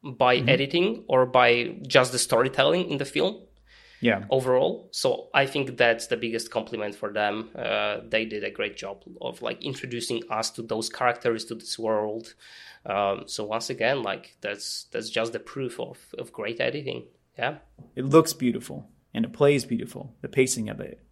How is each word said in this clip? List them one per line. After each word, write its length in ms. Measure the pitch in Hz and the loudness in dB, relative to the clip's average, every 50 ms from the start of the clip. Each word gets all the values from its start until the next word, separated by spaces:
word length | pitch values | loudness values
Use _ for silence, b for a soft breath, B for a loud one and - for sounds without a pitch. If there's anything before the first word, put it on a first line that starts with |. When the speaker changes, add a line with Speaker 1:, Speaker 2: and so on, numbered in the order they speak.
| - | -10
Speaker 1:
by 340 | 151 127 - 131 123 127 123 | -12 0 4 6 6 6 6
Speaker 2:
Mm-hmm. 100 | 120 135 | 6 4
Speaker 1:
editing 540 | 135 127 139 139 - 170 180 202 226 220 - - | 4 4 4 2 2 2 2 2 0 -4 -4 2
or 180 | 139 127 127 | 4 4 4
by 520 | 123 123 127 123 120 120 120 120 113 - - 143 135 | 6 6 6 8 8 6 4 2 -2 -6 -10 -10 4
just 240 | - 135 127 123 | 6 6 6 6
the 80 | 127 123 | 2 -2
storytelling 720 | - - - 117 127 131 135 - 135 143 160 180 180 - | 0 2 2 2 2 2 2 2 4 4 4 2 0 -2
in 80 | 147 139 | -4 -4
the 80 | 143 | -4
film 360 | 139 - 151 156 185 214 - - _ _ _ _ b b b b b b b | -4 0 0 0 0 -2 -6 -16 _ _ _ _ b b b b b b b
Speaker 2:
Yeah. 240 | - 120 107 98 101 - | 2 2 2 2 0 0
Speaker 1:
overall. 600 | - 135 123 127 127 127 143 165 202 - - - | 0 0 2 4 2 4 4 2 0 -2 -10 -14
So 380 | - - - 135 117 - - - - | -10 -2 0 0 0 0 -4 0 2
I 120 | 135 139 | 2 2
think 320 | 135 - 143 135 135 - - | 2 0 -2 -2 -2 2 4
that's 300 | 123 117 117 117 - - | 4 4 4 2 0 -4
the 100 | 123 110 | -4 -2
biggest 340 | 120 117 113 113 113 - | -2 -4 -4 -4 -6 -4
compliment 440 | - 117 110 110 - 110 104 104 101 | -4 -4 -4 -4 -6 -6 -6 -6 -8
for 180 | - - 104 101 | -8 -8 -6 -2
them. 360 | 104 104 104 101 107 110 113 - | 0 0 0 0 -2 -6 -10 -10
Uh, 440 | - 120 117 104 104 104 104 104 107 113 113 | -8 -4 -2 0 0 0 -2 -4 -6 -6 -2
they 160 | - 110 113 | -2 -2 -2
did 180 | 113 107 104 101 | -2 -6 -6 -6
a 80 | 101 | -6
great 240 | 98 - 104 104 101 - | -6 -4 -6 -6 -6 -8
job 260 | - 98 98 98 - - - - | -12 -12 -12 -12 -16 -20 -18 -10
of, 200 | - 127 - - | -10 -10 -10 -6
like, 220 | 120 117 123 - - | -6 -6 -6 -6 -8
introducing 600 | 143 131 135 - 127 120 120 117 - 120 117 117 - | -10 -8 -8 -10 -8 -8 -8 -6 -4 -6 -6 -6 -6
us 200 | 110 110 113 - | -4 -4 -4 -4
to 100 | - - 117 | -6 -8 -8
those 260 | 113 113 110 113 113 | -6 -4 -4 -4 -6
characters, 560 | - - 127 123 123 - - 123 113 110 107 | -4 0 0 0 0 2 0 0 0 0 -4
to 100 | - 117 | -10 -12
this 240 | 113 - - - - | -12 -10 -10 -10 -6
world. 540 | 113 110 110 107 107 107 107 117 113 - - B B B B B B B B B B | -2 0 0 0 0 -2 -4 -8 -10 -14 -20 B B B B B B B B B B
Um, 380 | - 95 98 101 98 98 - - - | -2 0 2 2 2 0 -2 -4 -10
so 180 | - - 107 | -8 -8 -6
once 240 | 104 107 113 110 - | -4 -4 -4 -4 -6
again, 340 | 131 - 113 117 139 139 117 | -4 0 0 0 0 0 -2
like, 320 | 101 95 95 - - _ _ | -4 -4 -6 -8 -20 _ _
that's, 440 | - 104 - - - - - - - _ | -8 -8 -8 -6 -8 -10 -10 -10 -12 _
that's 180 | _ 113 107 107 | _ -8 -8 -4
just 220 | - 113 113 113 113 | -2 -2 -2 -2 -4
the 60 | 107 | -8
proof 400 | - - - 139 135 120 - - | -10 -8 -8 -6 -6 -6 -6 -8
of, 180 | 120 - - - - _ - - | -10 -10 -10 -18 -20 _ -12 -12
of 120 | - - _ | -12 -12 _
great 260 | - 107 104 117 117 | -8 -6 -6 -4 -2
editing. 440 | - 123 139 151 139 131 131 127 - - _ _ _ _ _ - | -2 -2 -2 -4 -8 -6 -8 -8 -10 -14 _ _ _ _ _ -4
Yeah. 200 | 120 127 156 - _ _ _ _ - - _ | -4 -4 -4 -6 _ _ _ _ -20 -16 _
Speaker 2:
It 100 | - 131 | -6 -4
looks 280 | 139 139 160 160 - - | 6 6 6 6 6 0
beautiful 560 | - 131 123 117 - - - - - - - _ _ _ _ _ | 0 0 0 0 0 -6 -10 -14 -14 -14 -18 _ _ _ _ _
and 100 | 120 113 | -4 -4
it 80 | - - | -4 0
plays 320 | - 147 143 147 139 - | 4 6 6 6 4 2
beautiful. 480 | - 123 117 - 113 - - - - - _ | -2 -4 -4 -4 -8 -12 -14 -16 -16 -16 _
The 80 | - - | -12 -6
pacing 400 | - 143 135 127 - 127 110 107 | 2 2 2 2 2 -4 -4 -6
of 100 | 104 - | -8 -10
it 180 | - - 65 - _ _ | -10 -12 -14 -16 _ _